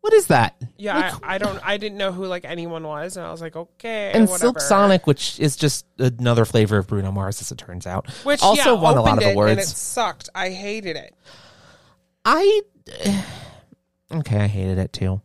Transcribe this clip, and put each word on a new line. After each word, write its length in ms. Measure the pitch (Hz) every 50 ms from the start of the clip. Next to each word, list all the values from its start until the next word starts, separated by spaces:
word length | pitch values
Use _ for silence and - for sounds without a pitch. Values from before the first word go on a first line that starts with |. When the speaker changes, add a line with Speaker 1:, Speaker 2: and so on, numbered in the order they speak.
Speaker 1:
What 120 | - 427 440
is 140 | 440 381 -
that? 260 | 170 127 113 - - _ - 120 _ _
Speaker 2:
Yeah, 180 | 202 208 202
Speaker 1:
Like, 180 | 175 180 185 - - -
Speaker 2:
I, 100 | 147 185
I 40 | 196
don't, 220 | 208 208 196 190 -
I 100 | 180 202
didn't 220 | 208 208 214 202 202
know 140 | 196 196 185
who, 140 | 180 196
like, 180 | 185 180 180 180
anyone 400 | 127 156 175 170 170 165 160 160
was, 300 | 156 151 147 156 180 180
and 100 | 185 170
I 60 | 165 165
was 80 | 165 165
like, 140 | 160 156
"Okay, 560 | 160 170 _ _ _ - 233 226 220 208 196 190
Speaker 1:
And 80 | 226 226 190
Speaker 2:
whatever." 100 | 185 175
Speaker 1:
Silk 220 | - 240 254 240
Sonic, 460 | - - 214 196 202 202 190 180 - -
which 300 | 143 - - - - -
is 160 | - 151 135
just 280 | - - 147 - - - _ _ -
another 460 | 123 127 123 117 123 120 120 117 113
flavor 340 | 107 - 117 107 101 107 104
of 80 | 92
Bruno 240 | - 107 101 95 95
Mars, 300 | 95 98 98 95 101 -
as 100 | - -
it 80 | 135 131
turns 260 | - - 90 90 -
out, 220 | 92 90 95 - - - - -
Speaker 2:
Which, 180 | 269 294 285
Speaker 1:
also 340 | - 381 220 294 269 262 247
Speaker 2:
yeah, 40 | 208
Speaker 1:
won 160 | 160 160 156
a 60 | 127 110
lot 120 | 113 107 104
of 60 | -
Speaker 2:
opened 60 | -
it, 20 | 98
Speaker 1:
awards. 180 | 104 104 107
Speaker 2:
and 100 | 107 101
it 60 | 98
sucked. 600 | - - - - - - - 233 196 160 _ - - _
I 160 | 185 185 185
hated 460 | 185 185 202 202 208 220 208 185 156
it. 180 | 147 - - _ _ _ - - - - - - _ _ - - _ _ _ _ _ _ _ _ _ _
Speaker 1:
I, 360 | 214 254 320 381 403 440 427 415 _ _ _ _
<sighs> 380 | - - - - 202 202 196 - - - - - - - - _ _ - _ _ _ _ _ _ _ -
okay, 220 | 160 147 - 107 104
I 80 | 104
hated 320 | 101 101 98 95 95 92 92
it 140 | 95 - -
too. 280 | - - 95 92 98 -